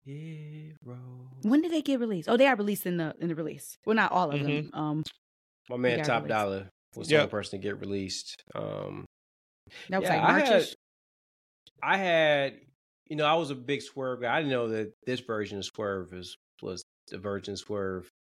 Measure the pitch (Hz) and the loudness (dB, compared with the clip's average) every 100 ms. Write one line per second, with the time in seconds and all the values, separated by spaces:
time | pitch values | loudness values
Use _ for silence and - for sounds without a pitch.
0 | 135 143 160 156 151 151 156 156 123 123 | -12 -12 -10 -12 -12 -14 -14 -16 -14 -14
1 | 127 127 127 131 202 277 339 320 285 269 | -14 -16 -18 -4 4 4 4 0 0 0
2 | 233 190 151 233 277 262 208 196 - 175 | 0 -2 2 6 6 6 0 0 -2 -2
3 | 160 - 170 160 160 143 - - - 220 | -2 -2 -4 -2 -4 -6 -14 -10 0 2
4 | 196 180 175 143 143 147 151 - 151 151 | 4 4 2 0 0 0 -2 -4 -2 -2
5 | 156 - _ _ _ _ _ 123 123 117 | -4 -10 _ _ _ _ _ 0 2 2
6 | - 117 - 110 101 98 98 _ _ - | 2 0 2 0 2 -2 -6 _ _ -12
7 | - 147 120 107 98 101 101 98 98 101 | -2 2 2 -2 -6 -6 -6 -6 -4 -4
8 | 95 - - - - - 52 50 50 50 | -4 -8 -12 -16 -12 -8 -6 -6 -8 -10
9 | 50 _ _ _ _ _ - - - 190 | -14 _ _ _ _ _ -20 -20 -4 -2
10 | 185 165 - 269 285 208 147 - _ _ | 2 4 6 6 6 6 4 -6 _ _
11 | _ _ _ _ _ _ - _ 135 190 | _ _ _ _ _ _ -20 _ 0 2
12 | 190 165 156 147 139 - _ _ _ _ | 4 4 6 4 2 -4 _ _ _ _
13 | _ 151 147 165 156 135 120 139 - - | _ 0 4 4 2 -4 -2 -2 -2 -6
14 | 131 123 120 139 151 131 117 110 107 - | -6 -2 0 2 2 2 2 0 -4 -6
15 | - 127 123 110 104 101 92 - 107 98 | -6 -6 -4 -4 -4 -4 -8 -4 -4 -4
16 | 87 90 87 - _ _ 107 87 - _ | -6 -12 -14 -16 _ _ -10 -10 -12 _
17 | - 92 98 101 90 98 - 104 95 92 | -16 -8 -4 -4 -4 -8 -6 -4 -4 -4
18 | 87 _ | -8 _